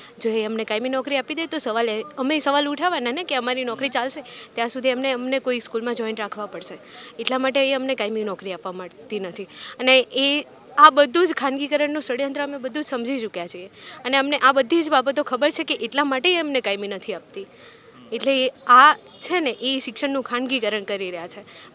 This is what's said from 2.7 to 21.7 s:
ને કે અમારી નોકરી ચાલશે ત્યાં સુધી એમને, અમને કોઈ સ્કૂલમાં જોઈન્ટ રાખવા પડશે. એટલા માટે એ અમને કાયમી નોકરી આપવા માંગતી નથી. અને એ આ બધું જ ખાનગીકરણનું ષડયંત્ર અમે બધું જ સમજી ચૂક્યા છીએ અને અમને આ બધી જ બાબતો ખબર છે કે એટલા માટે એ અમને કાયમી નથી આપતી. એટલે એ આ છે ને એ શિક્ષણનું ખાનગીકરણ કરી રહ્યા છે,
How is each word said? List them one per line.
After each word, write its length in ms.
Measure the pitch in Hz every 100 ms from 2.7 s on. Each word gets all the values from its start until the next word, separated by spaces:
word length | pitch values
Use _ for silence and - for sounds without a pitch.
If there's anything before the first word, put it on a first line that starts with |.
| 285 359 320 240
ને 120 | 294
કે 120 | 359 269
અમારી 280 | 240 254
નોકરી 260 | 247 226 269
ચાલશે 320 | 262 262 311 254 - - -
ત્યાં 140 | 233
સુધી 200 | 262 254
એમને, 220 | 247 269
અમને 280 | 247 254 269
કોઈ 200 | 262 247
સ્કૂલમાં 340 | - 226 240
જોઈન્ટ 260 | 233 220 226
રાખવા 260 | 202 208 208
પડશે. 320 | 170 - 185 - - - -
એટલા 180 | 233 262
માટે 320 | 262 269 269
એ 40 |
અમને 220 | 269 262 254
કાયમી 280 | 208 220
નોકરી 300 | 208 180 196
આપવા 180 | 175 190
માંગતી 480 | 185 175 - - 208
નથી. 240 | 185 180 185 - - -
અને 260 | 254 262 240
એ 340 | 262 277 294 - - - -
આ 120 | 302
બધું 380 | 277 285 339 349
જ 60 |
ખાનગીકરણનું 680 | 320 277 277 285 294 294 302
ષડયંત્ર 400 | - 247 277 285
અમે 160 | 285 277
બધું 260 | 247 269
જ 20 | 302
સમજી 340 | 254 233 277
ચૂક્યા 280 | 220 180 175
છીએ 220 | 180 190 - - - 247
અને 120 | 269
અમને 200 | 277 285
આ 140 | 269
બધી 320 | 269 233 339
જ 60 | 302
બાબતો 340 | 277 254 277
ખબર 260 | - 247 294
છે 140 | 311
કે 100 | 311
એટલા 300 | 277 220 269
માટે 300 | 285 262 359
એ 40 | 349
અમને 240 | 302 262
કાયમી 260 | 208 202 202
નથી 260 | 190 -
આપતી. 320 | 170 - 202 190 - - - - - -
એટલે 340 | 233 269 269 262
એ 40 | - -
આ 260 | 247 294
છે 460 | - - - - 349
ને 180 | 285 -
એ 180 | 254 269
શિક્ષણનું 440 | 262 214 285 277
ખાનગીકરણ 600 | - 240 254 262 208 214
કરી 280 | 196 202 185
રહ્યા 160 | 175 175
છે, 140 | 202 - - -